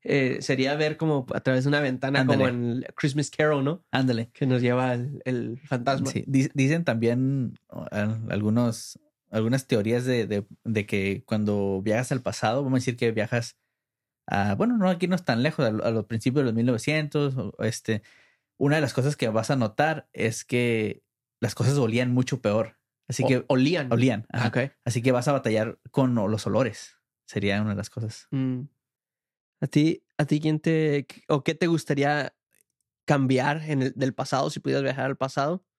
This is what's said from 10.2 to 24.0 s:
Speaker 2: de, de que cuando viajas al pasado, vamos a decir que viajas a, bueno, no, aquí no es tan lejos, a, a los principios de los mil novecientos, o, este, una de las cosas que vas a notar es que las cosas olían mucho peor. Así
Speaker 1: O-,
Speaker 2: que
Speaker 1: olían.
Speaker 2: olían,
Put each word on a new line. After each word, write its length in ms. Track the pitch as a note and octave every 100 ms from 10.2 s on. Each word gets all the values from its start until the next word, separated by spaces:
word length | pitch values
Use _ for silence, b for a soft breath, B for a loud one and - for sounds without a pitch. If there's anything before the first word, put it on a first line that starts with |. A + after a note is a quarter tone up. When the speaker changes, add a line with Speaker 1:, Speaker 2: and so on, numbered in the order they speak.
| G2+
Speaker 2:
de, 180 | G2+ G2 -
de 220 | - G#2+ G2+
que 380 | G#2 G2 G2 -
cuando 560 | G#2+ G#2 G#2 G2 F#2+
viajas 320 | G#2 G#2+ B2+
al 80 | C3
pasado, 420 | - - A2+ B2
vamos 140 | C#3 C3
a 20 |
decir 160 | B2+ A#2
que 160 | A#2
viajas 460 | A2 G#2 A#2+ A#2+ - _ _ _ _ _ _ -
a, 280 | G2+ G2+ G2+
bueno, 220 | A3 A#3+
no, 100 | F#3
aquí 200 | F3 F3+
no 60 | F3+
es 80 | F3+
tan 180 | A#2
lejos, 220 | C#3 D#3 B2+
a, 20 | G#2+ -
a 60 |
los 140 | A2+ G#2
principios 380 | A2+ C3+ C3+
de 20 | C3
los 80 |
mil 120 | A2+ A#2+
novecientos, 680 | A#2 - D#3 D3+ D3+ C#3+ C3
o, 180 | G2+ - A2
este, 360 | G#2+ - A2+ b b b b b _
una 180 | C#3+ D#3
de 60 |
las 120 | C#3
cosas 240 | - C3 D3
que 100 | A#2
vas 240 | A2 G#2+
a 40 | C#3
notar 500 | A2 - D3+ D#3 -
es 320 | - A2 A2 -
que 580 | B2+ A#2+ A2+ G#2 - _ _ _ _
las 120 | A2+ -
cosas 220 | A#2 C#3+
olían 360 | A#2 A#2 B2
mucho 280 | B2 B2 C3+
peor. 360 | G#2+ G#2 A2+ _ _ _ _
Así 140 | B2
Speaker 1:
O-, 40 | -
Speaker 2:
que 160 | B2+ -
Speaker 1:
olían. 440 | C3 C3 E3+ C3
Speaker 2:
olían, 360 | A#2